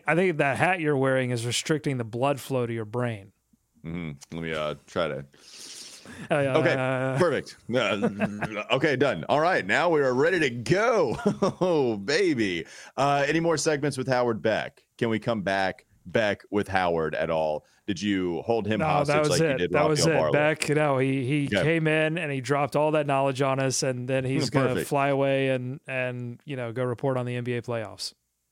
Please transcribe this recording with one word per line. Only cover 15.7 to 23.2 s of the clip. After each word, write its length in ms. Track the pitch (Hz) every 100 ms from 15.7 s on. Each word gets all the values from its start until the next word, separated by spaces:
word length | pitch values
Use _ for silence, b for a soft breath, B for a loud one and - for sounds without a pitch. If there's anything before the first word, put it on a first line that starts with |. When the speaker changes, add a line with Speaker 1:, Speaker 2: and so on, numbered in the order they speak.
| - _ _ 90
Speaker 2:
Beck 360 | 117 107 95 -
with 180 | 101 95
Howard 460 | 95 87 85 78 76
at 140 | 80
all? 340 | 80 78 76 b b -
Did 140 | 87
you 400 | 104 98 90 80 110
hold 200 | 117 104
him 140 | 107
Speaker 1:
No, 60 | 156
Speaker 2:
hostage 280 | 147 143
Speaker 1:
that 60 | 151
was 80 | 151
Speaker 2:
like 120 | 147
you 60 | 160
Speaker 1:
it. 120 | 131
Speaker 2:
did 140 | -
Speaker 1:
That 140 | 151 151
was 140 | 151
Speaker 2:
Rafael 160 | 160 147
Speaker 1:
it. 40 |
Speaker 2:
Barlow? 120 | 156
Speaker 1:
Beck, 360 | 143 151 151 -
you 40 |
know, 220 | 147 151 131
he, 300 | 135 135 123
he 200 | 147 139
Speaker 2:
Okay. 80 | 196
Speaker 1:
came 240 | 156 165 156
in 300 | 156 156 165
and 160 | 151
he 80 | 139
dropped 360 | 120 143 147 147
all 160 | 156
that 140 | 156 143
knowledge 360 | 135